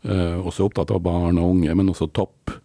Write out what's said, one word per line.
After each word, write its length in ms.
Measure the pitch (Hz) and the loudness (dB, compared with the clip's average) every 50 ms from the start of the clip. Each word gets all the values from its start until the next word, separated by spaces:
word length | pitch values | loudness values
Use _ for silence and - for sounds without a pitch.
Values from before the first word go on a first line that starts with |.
| - | -2
eh, 320 | 110 98 95 90 85 85 87 92 | -2 0 0 0 0 -2 -4 -6
også 240 | 85 - - - 101 | -6 -2 0 -2 0
opptatt 220 | - - 85 - | 0 -2 -2 0
av 100 | 101 95 | -2 0
barn 360 | 85 90 87 87 87 85 87 87 | 0 0 0 0 0 2 2 2
og 180 | 82 87 92 | 2 2 2
unge, 180 | 92 85 76 82 | 2 2 2 2
men 120 | 92 98 95 | 2 2 2
også 240 | 90 - 82 78 | 0 -2 -4 -4
topp 480 | - - 98 - _ _ _ - - - _ | -2 -4 -4 -4 _ _ _ -12 -12 -12 _